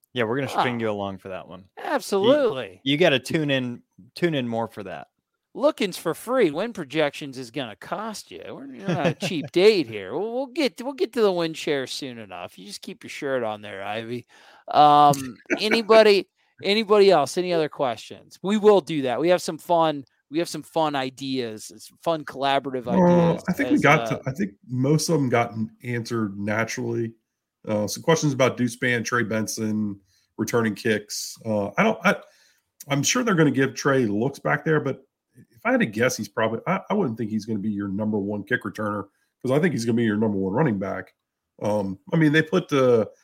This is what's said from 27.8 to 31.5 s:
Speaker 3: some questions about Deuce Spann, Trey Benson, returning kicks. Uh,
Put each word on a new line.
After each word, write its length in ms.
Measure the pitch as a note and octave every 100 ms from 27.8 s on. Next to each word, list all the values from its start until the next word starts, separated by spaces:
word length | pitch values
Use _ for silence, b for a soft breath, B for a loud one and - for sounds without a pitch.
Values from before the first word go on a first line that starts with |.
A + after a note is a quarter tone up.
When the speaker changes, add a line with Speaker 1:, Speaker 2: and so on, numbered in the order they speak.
| G2+
Speaker 3:
some 160 | -
questions 300 | E3 D#3+ D3+
about 240 | B2+ B2 G#2+
Deuce 200 | B2 -
Spann, 280 | B2 A#2+
Trey 180 | G#2+ A#2+
Benson, 760 | G#2 A2 G#2 - A2 G#2+ G#2 G2 _ _ _ -
returning 380 | G#2+ A#2+ A2+
kicks. 640 | G2 A2+ G#2 - - - -
Uh, 240 | A2+